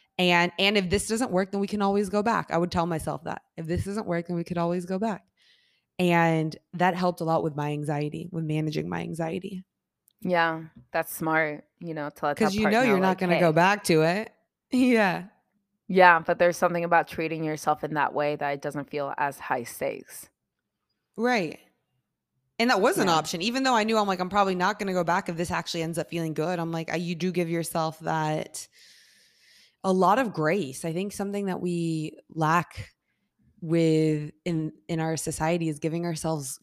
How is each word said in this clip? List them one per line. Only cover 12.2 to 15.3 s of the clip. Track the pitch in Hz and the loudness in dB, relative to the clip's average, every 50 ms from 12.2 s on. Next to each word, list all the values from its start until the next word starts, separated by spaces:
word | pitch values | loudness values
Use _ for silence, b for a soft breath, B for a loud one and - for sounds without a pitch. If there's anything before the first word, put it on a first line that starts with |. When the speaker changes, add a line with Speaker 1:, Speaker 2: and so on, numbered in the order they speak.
| - | -2
Speaker 2:
let | 147 147 | -2 0
that | - 220 | 2 0
Speaker 1:
'Cause | 202 190 | 0 2
you | 208 214 | 2 2
Speaker 2:
part | - 208 | 2 4
Speaker 1:
know | 226 269 | 4 4
Speaker 2:
know, | 247 | 4
Speaker 1:
you're | 208 185 | 4 4
not | 185 185 | 4 2
Speaker 2:
like, | 185 185 | 2 0
Speaker 1:
gonna | 185 175 170 | 0 0 2
Speaker 2:
"Hey." | 160 | 4
Speaker 1:
go | 180 165 156 | 4 4 6
back | 165 170 190 202 202 - | 6 4 4 4 2 2
to | - 175 156 156 | 2 4 4 4
it. | 165 175 202 220 - - _ _ _ _ | 4 2 0 -4 -8 -12 _ _ _ _
<laughs> | _ _ _ - | _ _ _ 2
Yeah. | 254 262 247 247 226 208 190 165 170 180 202 | 4 4 6 6 6 4 2 0 -2 -6 -10